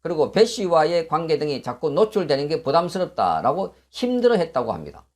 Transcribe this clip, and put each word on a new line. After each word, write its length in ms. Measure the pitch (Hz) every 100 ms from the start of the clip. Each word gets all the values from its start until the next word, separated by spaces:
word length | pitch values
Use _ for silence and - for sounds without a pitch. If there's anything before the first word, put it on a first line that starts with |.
그리고 320 | 160 165 135
배 140 | - 226
씨와의 600 | - 190 170 156 170 165
관계 300 | 160 165 147
등이 240 | 151 131
자꾸 280 | - 120 156
노출되는 580 | 143 214 208 165 139 147
게 140 | 156
부담스럽다라고 1120 | - 170 175 185 175 - 95 80 110 160 190 _ _
힘들어했다고 840 | - 247 247 240 226 165 131 117
합니다. 320 | 92 73 - _